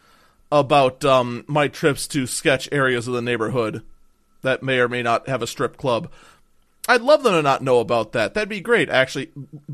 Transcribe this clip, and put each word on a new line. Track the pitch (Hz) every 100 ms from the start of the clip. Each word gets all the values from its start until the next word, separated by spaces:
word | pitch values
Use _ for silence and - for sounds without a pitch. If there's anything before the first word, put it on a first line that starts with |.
| _ _ _ _ -
about, | 147 131 147 131 -
um, | 143 131 123 120 -
my | 151 143
trips | - 160 135 -
to | 151 127
sketch | - 160 131 -
areas | 143 135 123 117
of |
the | 123
neighborhood | 120 120 107 127 110 113 - - _ _ _ _
that | 135 127
may | 135 131
or | 123
may | 123
not | 117 113 -
have | 131
a | 117
strip | - 123 -
club. | 139 113 - - - _ _ _ _ _ -
I'd | 240
love | 240 302
them | 262
to | 175
not | 147 135
know | 135 123
about | 110 120 110
that. | 123 104
That'd | 214 208
be | 208
great. | 190 233 208
Actually, | 123 131 143 131 - 135 147 -